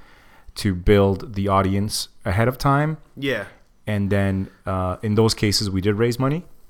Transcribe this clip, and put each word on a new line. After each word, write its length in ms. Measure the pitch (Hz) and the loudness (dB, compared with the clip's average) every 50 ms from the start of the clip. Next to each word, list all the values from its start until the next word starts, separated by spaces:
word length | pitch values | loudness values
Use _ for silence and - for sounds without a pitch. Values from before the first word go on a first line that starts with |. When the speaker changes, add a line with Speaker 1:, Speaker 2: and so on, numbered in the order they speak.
| - - - - - - - - - - - | -20 -20 -20 -20 -20 -20 -20 -20 -20 -18 -10
Speaker 1:
to 180 | - - 104 92 | -4 -2 -2 -2
build 600 | 87 90 104 104 101 98 98 95 87 - - 101 | 2 4 4 6 6 6 4 2 -2 -6 -8 -6
the 120 | 101 98 | -4 -2
audience 600 | 98 95 98 98 95 98 98 104 107 - - - - - - - | 0 2 2 2 2 0 0 -2 -2 -4 -6 -8 -8 -12 -10 -6
ahead 220 | 104 92 110 117 123 | -2 0 0 0 0
of 80 | 127 | 0
time. 400 | - - 139 139 143 151 156 156 - - _ - | 0 0 2 2 2 0 0 -4 -6 -12 _ -14
Speaker 2:
Yeah. 300 | 135 139 135 120 104 95 - - - _ _ _ _ - | -8 -4 -4 -4 -4 -6 -10 -16 -20 _ _ _ _ -6
Speaker 1:
And 240 | 107 107 101 101 95 | -4 -2 -2 0 0
then, 400 | 104 101 98 98 95 95 95 - - - - | 0 0 0 0 0 -2 -4 -6 -10 -14 -8
uh, 320 | 95 95 92 92 90 87 - | -6 -4 -4 -2 -4 -4 -4
in 140 | - 107 104 | -2 0 2
those 180 | 113 110 110 - | 4 4 2 2
cases, 360 | - 110 104 95 - 110 98 | 2 0 0 0 0 -2 -2
we 100 | 95 95 | -2 0
did 140 | 90 107 101 | 0 0 2
raise 240 | 104 117 120 117 120 | 2 0 0 0 0
money. 240 | 131 139 151 175 - - - - - | -2 -2 -2 -4 -6 -10 -20 -20 -20